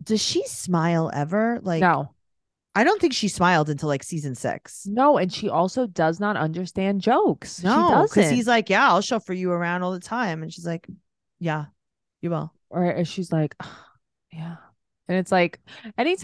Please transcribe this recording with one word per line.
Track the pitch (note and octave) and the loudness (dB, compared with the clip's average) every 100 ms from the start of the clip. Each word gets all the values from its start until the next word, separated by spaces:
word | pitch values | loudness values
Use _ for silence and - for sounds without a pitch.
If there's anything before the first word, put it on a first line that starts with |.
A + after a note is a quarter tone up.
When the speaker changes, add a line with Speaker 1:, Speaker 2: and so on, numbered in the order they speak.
Speaker 1:
Does | E3+ G#3+ | -2 -2
she | - E4+ C5 | 0 -2 -4
smile | - - E3+ E3 E3 D#3+ | -8 -2 0 2 2 0
ever? | - D3+ G3+ A3+ A#3 | -2 -2 -2 -2 -2
Like, | F#3+ E3 | -4 2
Speaker 2:
No. | F3+ D3 C#3+ _ _ _ _ _ _ | 2 2 -2 _ _ _ _ _ _
Speaker 1:
I | G3 | 0
don't | C4+ G#4 | 2 2
think | E4 | 0
she | B3 G3+ | 0 -4
smiled | - F3 F3 D3+ | 2 4 4 2
until, | C#3+ D3+ | -2 -2
like, | C#3 | -4
season | - E3 C#3+ | -4 -8 -6
six. | B2 B2 - - - G3 | -6 -6 -6 -10 -14 -6
Speaker 2:
No, | G#3+ C#4+ A#3 | 2 4 4
and | F3+ | 2
she | - G#3+ | -2 -2
also | D#3 F#3 - B3 | 0 0 0 -4
does | F3+ D#3+ E3 | 0 0 0
not | G#3 G3 | -2 -2
understand | D#3 E3 F3+ - F#3+ G3+ | -2 -4 -6 -2 -2 0
jokes. | G3+ C#4 G#4 D#3+ - - | 2 2 2 0 -6 -4
She | F3+ | 2
Speaker 1:
No, | C#4 F4 D4 G#4+ | 4 4 4 4
'cause | |
Speaker 2:
doesn't. | - E3 | 4 4
Speaker 1:
he's | B3 A#3 | 4 4
like, | A#3 - | 2 4
"Yeah, | G3 C4+ | 4 6
I'll | F3+ | 4
chauffeur | G3+ A3+ - | 2 -4 -4
you | F#3 F3+ | -4 -2
around | F3 E3+ F3+ | -2 -2 -2
all | F3+ | -2
the | F#3 | -4
time." | - A#3 A3 D#3+ | -6 -4 -4 -4
And | D#3+ | -8
she's | E3 E3+ | -10 -8
like, | E3 - - _ _ _ - | -8 -10 -20 _ _ _ -8
"Yeah, | E3+ D3+ D3 _ _ _ _ - | -4 -4 -6 _ _ _ _ -8
you | E3+ | -4
will." | D#3+ D#3 _ - | -4 -6 _ -8
Speaker 2:
Or, | F3 | -2
and | F3 D#3 E3+ | 0 0 -4
she's | - F3 | -4 -2
like, | D#3+ D3+ - | 0 0 -4
<sighs> | - - - _ _ _ _ | -18 -18 -20 _ _ _ _
"Yeah." | D#3+ E3 E3+ - _ _ _ - | -14 -14 -14 -20 _ _ _ -4
And | F#3 | -2
it's | F3+ | 2
like, | F#3+ F3 - - - A3 - | 2 2 -2 -20 -20 -12 -4
anytime | C#4 | -2
Speaker 1:
He's, | F#4+ | 0